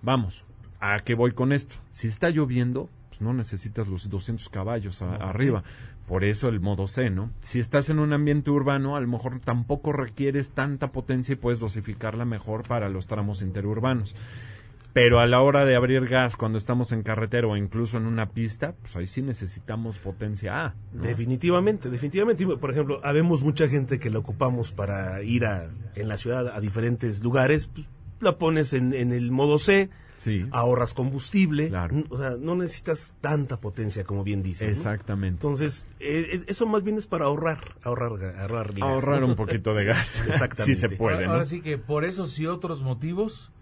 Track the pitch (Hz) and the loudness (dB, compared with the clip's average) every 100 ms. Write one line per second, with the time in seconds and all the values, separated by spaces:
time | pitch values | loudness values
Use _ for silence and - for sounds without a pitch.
0 | 117 131 98 - - - - - 101 104 | 2 0 0 -6 -18 -20 -20 -6 -2 0
1 | - 117 123 123 127 143 139 - - - | 0 2 2 4 2 2 0 -16 -18 -6
2 | 110 107 175 156 139 123 123 123 160 - | -6 0 0 2 2 2 0 -2 -6 -14
3 | - - 107 127 107 95 110 107 104 90 | -20 -6 -2 -2 -4 -6 -6 -6 -4 -4
4 | 101 95 90 113 - 95 95 117 98 92 | -4 -6 -4 -8 -6 -8 -4 -4 -6 -6
5 | 92 - 95 98 139 113 - - - - | -6 -4 -4 0 2 2 -2 -14 -16 -16
6 | - 92 101 107 131 110 95 98 95 - | -4 0 2 2 0 0 0 0 -2 0
7 | 127 92 113 - - 120 113 143 139 156 | 0 0 -4 -8 -4 -4 2 2 2 2
8 | 151 147 147 147 143 143 135 139 135 143 | 2 2 4 2 4 2 4 2 0 -2
9 | 120 117 127 127 123 120 120 - 160 139 | -2 -2 -4 -6 -2 0 0 -2 0 -2
10 | 123 107 139 139 135 - 135 135 135 135 | -4 0 0 0 -2 -2 -2 -2 -4 -4
11 | - 127 127 131 120 117 113 107 101 104 | -2 -2 0 -2 0 0 -2 -6 -8 -6
12 | 110 110 120 110 104 110 110 120 101 95 | -6 -4 -4 -4 -4 -6 -2 -2 -2 -4
13 | 92 107 104 101 95 95 101 107 127 127 | -4 -4 -2 -2 -4 -4 -2 0 0 0
14 | 104 - - - - - - - - - | -2 -8 -14 -14 -16 -18 -20 -20 -2 6
15 | 120 120 120 123 135 139 139 123 123 131 | 8 8 8 8 8 8 6 6 6 4
16 | 127 127 123 - 113 110 101 123 120 113 | 4 4 4 0 -2 0 0 0 2 -2
17 | 107 110 110 120 117 104 98 113 117 117 | 0 -2 0 2 2 2 0 -2 -2 -2
18 | 110 113 110 - 113 104 147 175 113 87 | -2 0 -2 -2 -4 -4 -6 -6 -10 -8
19 | 90 - 135 120 95 - - 110 113 101 | -6 -4 -4 -4 -8 -10 -8 -6 -6 -8
20 | 98 98 107 101 101 120 160 - - - | -10 -6 -6 -4 -4 -4 -6 -8 -12 -6
21 | 117 113 117 131 175 180 202 214 127 123 | -4 -2 -2 0 2 4 4 0 -2 -4
22 | 143 175 220 180 185 139 135 135 143 143 | -2 0 2 2 2 0 0 0 0 -2
23 | 143 147 175 160 143 - 156 139 131 127 | 2 4 4 4 2 4 4 2 0 -2
24 | 120 107 - 104 131 123 113 98 101 98 | 0 -2 -2 0 0 0 -2 -4 -4 -2
25 | 95 95 104 120 117 98 80 80 - - | -4 -6 0 0 2 -2 -6 -10 -10 -6
26 | 107 104 120 127 123 107 104 101 117 120 | -4 -4 -2 -2 -2 -2 -2 0 0 0
27 | 120 101 117 131 131 151 - - - - | -2 -2 2 4 4 4 0 -10 -16 -16
28 | - - 202 - 160 160 135 135 127 131 | -18 0 2 4 2 4 2 2 2 2
29 | 123 123 120 131 143 147 151 196 190 - | 0 0 0 2 4 4 6 4 4 -4
30 | - - - 104 104 139 120 123 120 - | -20 -8 -2 -2 0 0 2 2 2 -2
31 | 131 135 - 202 185 147 156 92 85 143 | -2 -2 0 2 4 2 0 0 0 -2
32 | 156 123 135 123 151 180 175 - - 156 | -2 -4 -4 -4 -2 -2 -2 -6 -4 -4
33 | - - 139 151 135 120 107 95 107 98 | -4 -6 -2 0 -2 -4 -8 -4 -4 -4
34 | 92 98 98 101 95 87 107 107 160 107 | -4 -4 -2 -2 -2 -2 -2 -2 -2 -4
35 | - 101 92 85 147 139 151 143 - - | -4 -2 -2 -2 -2 -2 -2 -4 -14 -10
36 | 143 156 165 180 175 196 226 214 196 202 | -4 -2 -2 -6 -6 -2 0 2 0 -4
37 | 208 175 143 147 160 151 - - 123 120 | -2 0 0 2 -2 -4 -10 -10 -4 -2
38 | 120 107 95 92 98 117 104 98 135 135 | -4 -4 -6 -6 -4 -4 -4 -2 0 2
39 | 135 143 127 110 107 117 110 107 101 - | 2 4 4 2 0 0 2 2 4 2
40 | 117 - 110 156 123 - 117 135 113 98 | 0 -2 0 2 2 0 2 4 2 2
41 | 113 90 92 170 165 170 156 147 - 147 | 0 2 2 2 0 -4 -4 -6 -2 -2
42 | 165 185 165 135 156 175 175 156 131 123 | -2 -4 -6 -4 -4 -4 -4 -4 -2 -2
43 | 156 180 214 - - - | -2 -2 -2 -4 -20 -20